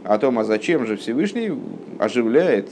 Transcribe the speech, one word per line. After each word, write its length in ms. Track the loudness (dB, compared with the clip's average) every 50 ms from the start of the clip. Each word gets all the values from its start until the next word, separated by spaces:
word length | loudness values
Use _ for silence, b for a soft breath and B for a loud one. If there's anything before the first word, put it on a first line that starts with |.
| 2
о 160 | 2 2 2
том, 180 | 4 2 2 2
а 60 | 2
зачем 420 | 2 0 0 2 0 0 0 2
же 100 | 0 -4 -4
Всевышний 560 | -4 -4 -2 0 0 0 -2 -4 -4 -4 -4 -6 -8 -10 -12 -14 -14 -14 -4 -2
оживляет 720 | -2 0 0 0 0 4 4 4 4 4 2 0 0 -4